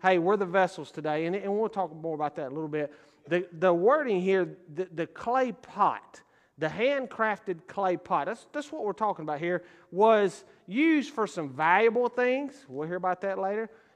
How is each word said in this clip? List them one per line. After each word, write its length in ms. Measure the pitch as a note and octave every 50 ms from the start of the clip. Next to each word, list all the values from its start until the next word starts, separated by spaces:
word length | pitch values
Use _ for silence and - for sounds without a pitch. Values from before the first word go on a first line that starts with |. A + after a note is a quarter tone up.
"Hey, 180 | - F#3 F#3+ F3
we're 180 | E3 F#3 G#3+ G3
the 80 | G3
vessels 460 | F3 F3 G3 F#3 E3+ - E3 C#3+ -
today," 340 | - D#3+ D3 D#3 D3+ D#3 E3
and, 100 | E3+ F#3
and 220 | G3+ G3 G3 G3+ G#3+
we'll 120 | A3 G#3+
talk 240 | A3 G3+ F#3 D#3 D#3
more 180 | D#3 D#3+ E3 D#3
about 220 | D3 D3+ C#3+ C#3+
that 100 | E3+ D3
in 60 | B2+
a 20 | C#3
little 160 | D#3 D#3+ D3+
bit. 240 | D3+ D3+ D3 C#3+ - - - _ _ _ _ C#3+
The, 200 | E3+ F3+ F#3 F3+
the 220 | F3 D#3 F3+ F#3 F3
wording 480 | F3 F3+ A#3 C#4+ D#4 C#4+ B3 G3+ F3+
here, 360 | F3+ F#3+ F#3+ F#3+ F3 D#3+ D#3 - - - D3
the, 140 | E3+ F#3 F3+ E3
the 140 | E3 E3 -
clay 440 | - - - A#3 B3 C4 C4 B3 F#3
pot, 680 | - - - - G3 G3+ D#3 A#2 G2+ - _ - - _ _ _ _ _ _ _ -
the 80 | D#3 D#3
handcrafted 1000 | D#3 F#3 A#3 C#4 C#4+ C#4 B3+ - - - A3 A3 G3+ - - G3 F3 D#3+ - -
clay 300 | - G3+ G3 F#3 F3+ E3+
pot, 280 | - - F#3+ D3+ C#3+ F3
that's, 200 | A3+ - - _
that's 200 | - D4 C#4+ -
what 120 | D#4 D#4 G#3+
we're 100 | G3+ F#3
talking 300 | - A3 G#3 F#3+ - D#3
about 160 | D3+ D3+ C#3+
here, 240 | E3+ F3 F3+ E3+ - - - - _ _
was 520 | E3+ F3+ G#3+ A3+ A3 G#3 G#3 F3+ - - - - _ _ _
used 480 | - F#3 C4 D#4 E4 D#4 D4 A3 - -
for 140 | A3+ G#3+ F#3
some 220 | - F3 D#3 C3+
valuable 600 | B2+ C3+ D#3 E3 F3+ G3+ A3+ A#3 G#3+ A#3+ B3 A#3
things. 560 | - B3 B3 B3 B3+ C4+ C#4+ C4 - - - -
We'll 200 | B2+ C#3 D#3 E3
hear 80 | F3
about 260 | F#3 F3+ F#3 F3+ F3+
that 160 | G3+ G3 F#3+ F#3+
later. 320 | F#3+ F#3+ G#3 A3 A3+ G#3+ - - _ _ _